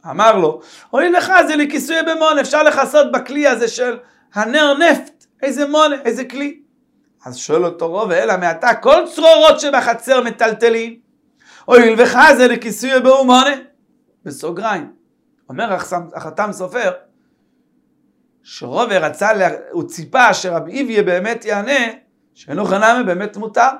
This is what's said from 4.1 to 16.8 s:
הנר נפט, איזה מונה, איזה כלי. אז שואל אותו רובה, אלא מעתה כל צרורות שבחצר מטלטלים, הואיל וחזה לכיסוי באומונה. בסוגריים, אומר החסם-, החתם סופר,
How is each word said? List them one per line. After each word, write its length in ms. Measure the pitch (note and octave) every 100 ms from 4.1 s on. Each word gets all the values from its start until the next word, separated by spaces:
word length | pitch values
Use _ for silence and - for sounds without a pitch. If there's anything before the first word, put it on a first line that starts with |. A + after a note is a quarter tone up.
| _ _
הנר 400 | G3+ A3 D4 D4 C#4
נפט, 480 | E4+ D4 - _ _ _
איזה 260 | C#4 B3+ C#4+
מונה, 280 | D4+ D4+ C4+ A#3
איזה 200 | A3+ B3+
כלי. 340 | B3+ C#4+ - _ _ _ _ _ _ B2+
אז 120 | B2
שואל 280 | - D#3 F3
אותו 240 | E3+ E3
רובה, 340 | F#3 G#3+ E3+
אלא 140 | A3+ F3+
מעתה 380 | F3 E3 B3 A3
כל 280 | - D#4 D#4+ -
צרורות 440 | D#4+ D#4 D#4 C#4+
שבחצר 640 | D4 C4+ A#3+ A#3 - C4
מטלטלים, 760 | A#3 A3 A3+ G#3 A#3 A3+ A3+ A3+ _ _ _ _ _ - -
הואיל 300 | A#3+ A#3 A3
וחזה 500 | A#3+ B3 D4+ B3+ B3
לכיסוי 520 | A#3+ A#3 G#3 B3+ C4
באומונה. 560 | B3 C4+ B3+ B3+ C4+ C#4 - _ _ _ _ _ F3
בסוגריים, 680 | C#3+ D#3 F3 A3 F#3 - _ _ _ _ _ _
אומר 240 | C3+ A3+
החסם-, 340 | F3+ - F3 E3 -
החתם 360 | D#3 D#3 G#3
סופר, 400 | F#3 F#3 A3+